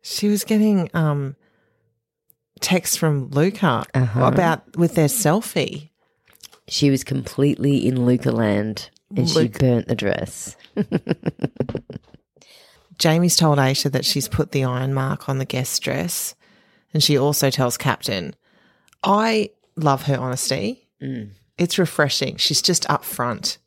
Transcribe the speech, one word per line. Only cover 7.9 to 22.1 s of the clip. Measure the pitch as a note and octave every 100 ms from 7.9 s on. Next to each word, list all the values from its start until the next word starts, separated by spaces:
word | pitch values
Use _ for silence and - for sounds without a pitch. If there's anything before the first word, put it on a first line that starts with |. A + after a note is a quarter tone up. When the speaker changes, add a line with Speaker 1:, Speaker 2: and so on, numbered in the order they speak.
| B2+
Speaker 2:
Luca | B2 B2 C3
land | A2+ A2 G2+ G#2+ G2+ - _ _ G3+
and | E3+
she |
Speaker 1:
Luke. | D#3 A#2+ -
Speaker 2:
burnt | C3 A#2+ -
the |
dress. | A2+ G2+ - - - - - - -
<laughs> | - D#3 - - - - - _ - - - - _ - _ _ _ - _ _ _ -
Speaker 1:
Jamie's | E3 E3 F3 -
told | D#3+ C#3+
Aisha | C3 C3+ C#3+
that | C3+
she's | C3 D3 -
put | - D#3
the | C#3
iron | B2+ B2 C3+
mark | C3+ C3+ C3 -
on | C3+
the |
guest | C3 B2+ C3 -
dress | - C3+ F3 - - - _ _ _ _ _
and | D#3
she | C#3+ C#3+
also | C#3+ D3 C#3
tells | C3 B2 -
Captain. | C#3+ - - G2 F2 - _ _ _ _ _ _
I | G3 G3+ A3+ A3 G#3 _ _ -
love | D3+ C3+
her | - C3
honesty. | B2+ B2+ - C3+ G3+ B3+ _ _
Speaker 2:
Mm. | C#3 B2+ G#2 G2 _ -
Speaker 1:
It's | F3 -
refreshing. | E3+ - C#3+